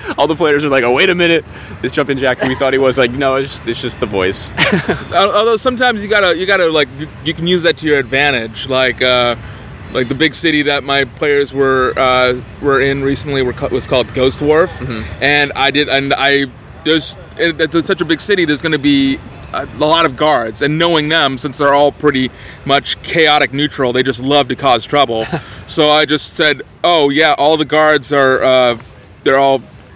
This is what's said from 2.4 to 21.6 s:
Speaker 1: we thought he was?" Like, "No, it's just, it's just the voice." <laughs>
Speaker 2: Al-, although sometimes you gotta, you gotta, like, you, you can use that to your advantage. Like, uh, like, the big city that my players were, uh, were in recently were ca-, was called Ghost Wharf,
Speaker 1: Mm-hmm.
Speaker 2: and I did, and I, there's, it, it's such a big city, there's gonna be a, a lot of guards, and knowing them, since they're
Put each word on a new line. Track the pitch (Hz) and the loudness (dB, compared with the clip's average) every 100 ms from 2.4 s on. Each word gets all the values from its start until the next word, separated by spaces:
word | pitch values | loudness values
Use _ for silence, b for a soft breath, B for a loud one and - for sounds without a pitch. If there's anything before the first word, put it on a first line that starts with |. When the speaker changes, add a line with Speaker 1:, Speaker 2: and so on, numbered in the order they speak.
| 131 | -2
Speaker 1:
we | |
thought | 127 135 | -2 0
he | 135 | 2
was?" | 135 123 | 2 2
Like, | 123 | 0
"No, | 127 135 135 | 0 0 0
it's | 135 - | -2 -8
just, | - | -6
it's | 117 | -6
just | 123 - | -6 -4
the | 110 | -4
voice." | 98 92 98 - | 0 0 0 -4
<laughs> | - 554 190 - 156 139 | -2 0 0 -2 -6 -2
Speaker 2:
Al-, | 170 202 | 0 2
although | 202 226 220 | 2 2 0
sometimes | 262 247 247 220 | -2 0 0 -2
you | 202 | -2
gotta, | 208 190 165 | 0 2 2
you | 185 | 2
gotta, | 196 170 | 2 2
like, | 156 139 135 | 2 0 -4
you, | 151 - 147 | -12 -10 -8
you | |
can | 160 170 | -4 0
use | 180 | 0
that | 165 - | 2 0
to | 156 | 0
your | 143 | 0
advantage. | 123 135 143 131 113 107 - | 0 0 2 0 -4 -8 -2
Like, | 131 131 120 | 0 0 2
uh, | 127 123 123 117 B B B B - | 2 2 2 -2 B B B B -8
like, | 123 120 | -4 -4
the | |
big | 131 156 | 0 -2
city | 131 165 151 | 0 -2 0
that | 143 143 | 0 -2
my | 135 139 | 0 0
players | 131 - 151 143 139 | -2 -2 0 0 0
were, | 135 135 131 127 - | 0 2 2 0 2
uh, | 131 127 127 127 127 - | 2 4 2 0 -6 -6
were | 143 135 | 0 2
in | 135 139 | 2 0
recently | 135 139 151 139 | -2 -2 -4 -2
were | 127 | -2
ca-, | 120 143 | -4 -4
was | 127 - | -4 0
called | 131 117 | 0 0
Ghost | 131 131 - | 0 0 0
Wharf, | 147 151 185 - | 2 2 2 -2
Speaker 1:
Mm-hmm. | 127 110 110 - | -10 -8 -10 -2
Speaker 2:
and | 135 147 143 - | 0 2 0 0
I | 135 | 0
did, | 139 147 | 2 0
and | 135 139 139 | 0 0 0
I, | 139 139 135 - - - | 2 2 0 -8 -20 -8
there's, | 151 160 - - - - | 0 0 0 -8 -12 -4
it, | 170 156 | -4 -2
it's | 160 170 156 | -2 -2 -2
such | 180 | -2
a | |
big | 165 160 | -2 -2
city, | - 196 | -2 0
there's | 165 147 | 0 -2
gonna | 160 151 | -2 0
be | 143 139 135 135 - - - | 2 2 2 -2 -8 -18 -12
a, | - 139 | -10 -8
a | 107 | -2
lot | 151 165 160 | 0 2 0
of | 120 | 0
guards, | 151 139 113 113 | 0 2 -2 -4
and | 143 156 | -2 0
knowing | 170 165 151 | 2 2 0
them, | 165 143 131 | 0 0 -2
since | 143 | -6
they're | 131 | -2